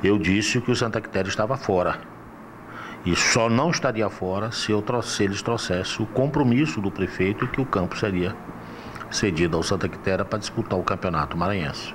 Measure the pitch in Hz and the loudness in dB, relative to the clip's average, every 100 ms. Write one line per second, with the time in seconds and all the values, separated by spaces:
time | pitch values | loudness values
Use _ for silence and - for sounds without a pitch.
0 | 92 104 85 98 107 127 117 123 117 113 | 4 4 4 2 2 0 2 2 2 -2
1 | - 98 95 - 110 131 - 92 87 80 | -4 -2 -2 0 0 0 2 2 2 0
2 | - - - - - - - - - - | -8 -16 -18 -18 -18 -18 -16 -14 -12 -6
3 | 90 85 - - 113 113 156 165 135 110 | 0 2 4 4 4 4 4 2 0 0
4 | 104 - 92 95 110 113 - 107 107 120 | -2 -2 -2 -2 -2 -4 0 0 2 -2
5 | 110 - 101 98 - 117 - 90 95 - | -2 0 2 2 0 -2 0 -2 -2 -2
6 | 107 - 139 151 131 120 151 113 98 92 | -2 2 2 4 4 4 2 0 -2 0
7 | 92 - 92 101 120 - 131 101 90 - | -4 2 0 2 -2 -2 0 0 0 0
8 | 110 92 87 - - - - - - - | 0 2 0 -2 -12 -14 -14 -14 -12 -12
9 | - - 107 80 87 82 82 98 92 - | -8 0 2 4 2 2 0 0 0 -2
10 | - 92 87 110 - - - 95 87 92 | 0 0 0 -4 -4 -4 0 0 0 0
11 | 95 82 71 85 87 101 78 - - | 0 0 -2 0 0 0 -2 -6 -10